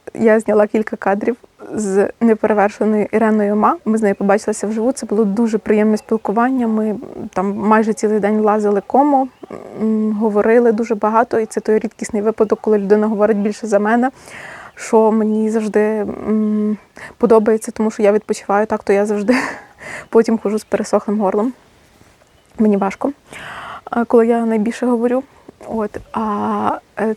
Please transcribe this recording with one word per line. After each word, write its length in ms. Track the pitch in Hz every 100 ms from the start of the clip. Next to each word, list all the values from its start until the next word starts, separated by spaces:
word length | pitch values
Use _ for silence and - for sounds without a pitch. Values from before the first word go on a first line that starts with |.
| -
я 260 | - 220 220
зняла 280 | 214 208 208
кілька 280 | 220 - 220
кадрів 400 | 190 208 226 254 - - -
з 360 | 226 208 196 - -
неперевершеною 840 | 233 220 220 208 202 - 214 214 196
Іреною 440 | 214 220 214 202 214
Ма. 220 | 214 240 220
Ми 120 | 220
з 40 |
нею 140 | 208 196
побачилися 520 | 202 220 - 220 202
вживу. 240 | 220 233
Це 140 | 262 226
було 200 | 214 208
дуже 320 | 202 233 214
приємне 400 | - 214 214 214
спілкування. 720 | - 220 - 208 247 262 233
Ми 280 | 220 220 214 - - 220
там 220 | - 196 202
майже 380 | 208 220 220
цілий 260 | 208 214 214
день 200 | 196 214
лазили 420 | 214 214 208 202 -
Комо, 400 | 247 294 269 262 - - - - 104
м, 300 | 220 214 214
говорили 600 | 208 220 202 220 240 240
дуже 240 | 220 226 208
багато. 440 | 214 226 247 226
І 60 | 220
це 140 | 220
той 200 | 214 214
рідкісний 420 | 214 - 214 208
випадок, 380 | 214 220 214 214
коли 160 | 220 208
людина 300 | 196 208 214
говорить 300 | 202 208 202
більше 300 | 208 - 220
за 120 | 202
мене, 320 | 208 240 262 - - - - - - -
що 360 | - 226 220
мені 380 | 220 214 214 220
завжди, 300 | 220 214 208
м, 1000 | 214 214 202 - - 214 214 214 214 208 _ - - -
подобається, 540 | 226 226 220 220 -
тому 200 | - 214
що 120 | -
я 80 | 202
відпочиваю 540 | 208 - 214 - 202 214
так, 180 | 214
то 100 | -
я 120 | 196 214
завжди 300 | 208 202 254 - - -
<laughs> 360 | - - - -
потім 280 | 226 226 220
хожу 220 | 202 208
з 40 |
пересохлим 560 | - 208 214 208 - 214
горлом. 340 | 190 202 247 - _ _ _ _ _ _ _ _ _ -
Мені 180 | 214 196
важко, 340 | 196 - 277 - _ - - - - - - 233
е, 80 | 233
коли 220 | 247 226
я 180 | 233 226
найбільше 400 | 226 214 - 247
говорю. 380 | 233 240 247 269 _ - - -
От, 300 | 220 208 - -
а, 640 | 220 214 208 214 208 214 - - -
е, 160 | 220